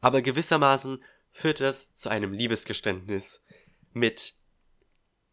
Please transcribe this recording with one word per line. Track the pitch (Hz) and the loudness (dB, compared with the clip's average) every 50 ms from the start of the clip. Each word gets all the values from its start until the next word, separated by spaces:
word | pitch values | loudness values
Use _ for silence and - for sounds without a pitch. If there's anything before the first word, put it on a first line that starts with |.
aber | - 127 127 135 | 2 4 4 4
gewissermaßen | 120 135 123 151 165 - 170 151 143 139 135 135 - 135 135 131 - - _ _ _ _ | 2 2 0 0 0 2 2 4 6 6 4 4 0 -4 -10 -10 -12 -20 _ _ _ _
führt | _ - - 160 151 - | _ -4 -2 0 0 2
es | 135 135 135 - - - - | 0 0 -2 -2 -8 -12 -12
zu | - - - | -8 -6 -2
einem | 110 107 104 98 | -2 -2 -2 -2
Liebesgeständnis | 98 101 120 113 113 107 - - 107 - - 107 92 92 92 104 101 98 - - - - _ _ - - _ _ _ _ _ _ | -4 -2 -2 0 0 -2 -2 -4 -6 -4 -2 -4 -4 -4 -4 -6 -6 -4 -4 -6 -12 -14 _ _ -20 -20 _ _ _ _ _ _
mit | - 120 120 113 113 - - - - _ _ _ _ _ _ _ _ _ _ _ _ _ _ _ _ _ _ _ | -2 2 2 2 2 0 -8 -10 -10 _ _ _ _ _ _ _ _ _ _ _ _ _ _ _ _ _ _ _